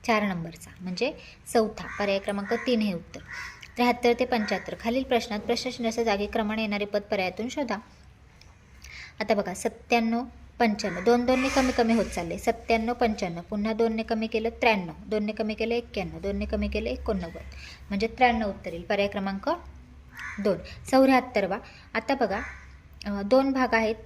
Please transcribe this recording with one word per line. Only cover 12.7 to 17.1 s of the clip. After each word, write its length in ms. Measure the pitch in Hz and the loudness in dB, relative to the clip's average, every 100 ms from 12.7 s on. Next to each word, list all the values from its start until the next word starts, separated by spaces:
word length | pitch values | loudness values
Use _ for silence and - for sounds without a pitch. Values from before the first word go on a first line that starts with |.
| 226 226 | 0 2
पंच्याण्णव. 480 | 240 233 214 190 170 | 2 0 0 -4 -4
पुन्हा 320 | 175 208 214 | -6 -2 -2
दोनने 300 | 220 226 220 | 2 2 0
कमी 240 | 220 226 220 | -2 -2 0
केलं, 220 | 220 220 | 0 -2
त्र्याण्णव. 440 | 233 247 208 175 156 - | 2 4 4 0 -8 -4
दोनने 1400 | 214 214 214 214 214 226 233 233 - 175 160 190 202 | -2 -2 -2 -2 0 0 0 -2 -6 -4 -4 -4 -2
कमी 240 | 202 202 208 | -2 -2 0
केलं, 200 | 214 226 | -2 -2
एकोणनव्वद. 540 | 254 - | -4 -2